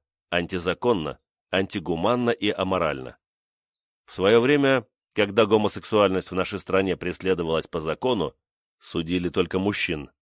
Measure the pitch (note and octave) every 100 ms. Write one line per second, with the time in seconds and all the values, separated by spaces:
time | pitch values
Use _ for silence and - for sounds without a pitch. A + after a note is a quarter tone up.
0 | _ _ - F2 F2 F#2 E2+ E2+ A#2+ G#2
1 | D2 C2+ _ _ - F#2 G2 G2+ E2 E2
2 | F#2+ B2 A#2+ A#2 G2+ - F#2+ F#2 D#2+ C#2
3 | B1+ - _ _ _ _ _ _ _ _
4 | - - F#2+ A#2 B2 D3 C#3 C3+ A2 _
5 | _ - G2+ G2 G#2+ G#2+ G#2 G2+ - G#2+
6 | G2 F#2 - F#2 F2+ G2 - F#2+ F#2+ E2+
7 | F2+ F2 F#2 F2 E2 D#2+ - E2+ D#2 D2+
8 | B2+ A2+ D2+ - _ _ _ _ - E2+
9 | E2 F2+ F2 F#2+ E2+ F#2+ G2 G#2 - D#2
10 | C2+ _